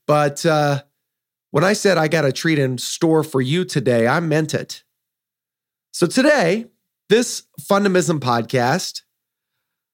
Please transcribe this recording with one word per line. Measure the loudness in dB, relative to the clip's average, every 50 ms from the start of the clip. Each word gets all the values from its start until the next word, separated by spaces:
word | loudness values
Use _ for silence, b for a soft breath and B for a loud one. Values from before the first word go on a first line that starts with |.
| _
But, | 0 0 2 2 0 -2 -2 0
uh, | 0 2 2 2 0 0 -2 -6 _ _ _ _ _ _ _ _ _ _ _ _ _
when | -2 0 2
I | 2
said | 2 2 2 2 2
I | 2 2 0
got | 0 0 0
a | 0 -2
treat | -2 -2 0 0 0
in | 0 -2 -4
store | -6 -8 -8 -4 -2 0 2 2 2 0
for | 0 -2 -2
you | -2 0 -2 -2 -2
today, | -2 -4 -2 0 2 2 2 2
I | 2 2 0
meant | 0 0 0 0 0 -2 -4
it. | -6 -6 -8 -14 -18 _ _ _ _ _ _ _ _ _ _ _ _ _ _ _ _ _ _ _ _ _ _ -6
So | -4 -4
today, | -2 0 2 2 4 4 2 2 0 0 -2 -4 -10 _ _ _ _ _ _ _
this | 2 2 2 2 0 -6 -10 -14 _ _ -10
Fundamism | -2 0 0 2 2 2 2 2 2 2 0 -2
podcast, | 0 0 0 0 0 -2 -2 0 0 0 0 -2 -4 -8 -12 -14 -18 _ _ _ _ _ _ _ _ _ _ _ _ _ _ _ _ _